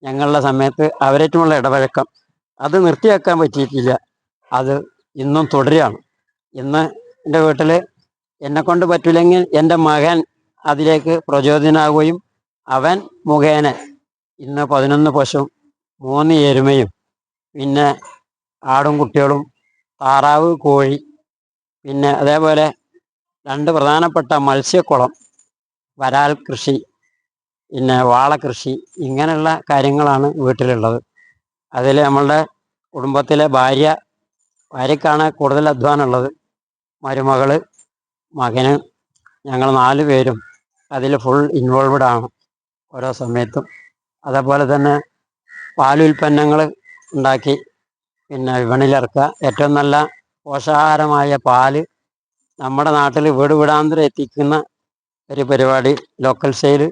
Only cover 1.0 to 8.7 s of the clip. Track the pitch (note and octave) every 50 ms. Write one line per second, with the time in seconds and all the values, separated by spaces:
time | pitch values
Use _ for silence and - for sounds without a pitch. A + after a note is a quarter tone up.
1 | C#3+ C3+ C#3 D3 D#3 D#3+ - E3+ E3+ D#3+ D#3 C#3+ A#2 C3 C3 C#3 C3+ B2+ _ -
2 | C3+ - _ _ _ _ _ _ _ _ _ _ C3 C#3+ D3+ F#3+ F#3 F3 D#3 -
3 | - A3 G#3 F#3+ - - F3 E3 E3 C#3+ - C#3+ C#3 B2+ C#3+ C3+ A#2+ B2+ B2+ -
4 | _ _ _ _ _ _ _ _ _ _ - B2+ C3 C3 C#3 C#3+ C#3+ - _ _
5 | _ _ _ C#3 C3 C#3 C#3+ D#3 D#3 C#3+ - C#3+ C3+ C#3+ D3 E3 D3+ A#2+ G#2 -
6 | _ _ _ _ _ _ _ _ _ _ _ C3+ B2+ C#3 C#3+ D#3 D#3+ D#3+ - -
7 | - - - _ _ D#3 D3 D#3+ D#3+ D#3 D3+ C3 D#3 D#3 E3 F3 - - _ _
8 | _ _ _ _ _ _ _ _ D3+ C#3 D3 D#3 D#3 E3+